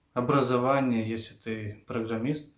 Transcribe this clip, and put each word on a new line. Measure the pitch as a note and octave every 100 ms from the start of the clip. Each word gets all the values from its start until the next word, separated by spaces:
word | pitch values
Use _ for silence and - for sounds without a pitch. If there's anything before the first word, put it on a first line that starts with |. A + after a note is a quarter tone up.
| _
образование, | B2+ B2 C#3 B2 B2+ B2 C#3 C3 A#2
если | A2 A2 -
ты | - A#2 A2 G#2 G#2 -
программист | B2 A2 A2 B2 D3+ -